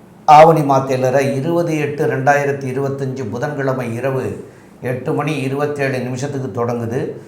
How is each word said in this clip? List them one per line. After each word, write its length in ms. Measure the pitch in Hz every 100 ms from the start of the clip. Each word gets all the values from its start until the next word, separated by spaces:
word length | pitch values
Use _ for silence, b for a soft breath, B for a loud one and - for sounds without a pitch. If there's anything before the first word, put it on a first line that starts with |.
| - - -
ஆவணி 360 | 151 165 156
மாதத்திலற 720 | 139 135 135 127 127 139 131
இருபது 440 | 127 165 170 170 156
எட்டு 300 | 143 147 143
ரெண்டாயிரத்தி 560 | 131 135 143 143 135
இருபத்தஞ்சு 640 | 131 131 139 135 131 131 131
புதன்கிழமை 640 | 120 147 139 135 123 117 113
இரவு 500 | 135 131 107 92 - B B B
எட்டு 320 | 123 127 156
மணி 260 | 143 147 147
இருபத்தேழு 600 | 131 139 147 143 135 131
நிமிஷத்துக்கு 640 | 120 127 139 135 127 117 120
தொடங்குது. 460 | 120 110 131 - -